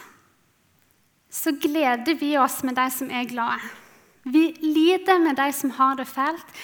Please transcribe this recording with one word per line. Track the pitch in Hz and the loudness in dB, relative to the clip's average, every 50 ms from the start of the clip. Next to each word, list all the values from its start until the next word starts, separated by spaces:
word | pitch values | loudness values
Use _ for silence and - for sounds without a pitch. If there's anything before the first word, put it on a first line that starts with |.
| - - - _ _ _ _ _ _ _ _ _ _ _ _ _ _ _ _ _ _ _ _ _ _ _ - | -16 -20 -20 _ _ _ _ _ _ _ _ _ _ _ _ _ _ _ _ _ _ _ _ _ _ _ -12
så | - - 330 294 285 | -8 -4 -4 -2 -2
gleder | - 320 294 320 302 262 247 240 233 285 330 | -2 -2 0 0 0 0 0 0 0 -2 -2
vi | - 294 285 294 285 | -2 -2 0 2 2
oss | 269 269 269 - - | 2 0 0 -2 -6
med | 262 247 | -4 -2
de | 247 254 262 262 | 0 -2 -2 -2
som | - 269 254 | -4 -6 -6
er | 247 247 247 | -6 -6 -6
glade. | 226 240 240 233 240 247 - - 226 - - - - _ _ _ _ _ _ - | -6 -6 -4 -4 -4 -4 -6 -8 -12 -16 -20 -20 -20 _ _ _ _ _ _ -6
Vi | 262 247 311 330 330 330 - 311 | 0 4 4 4 4 2 -2 -2
lider | 311 302 311 311 339 370 370 370 370 381 359 | 0 2 4 4 4 4 2 2 2 4 4
med | 330 330 277 | 4 2 2
de | 269 277 285 | 2 0 -2
som | 277 - - 269 233 | -2 -2 -4 -4 0
har | - 254 262 269 262 | 2 2 2 2 0
det | 254 | -4
fælt. | - - - 269 294 330 339 - - - - | -6 -4 -4 -2 -2 -4 -6 -10 -16 -20 -18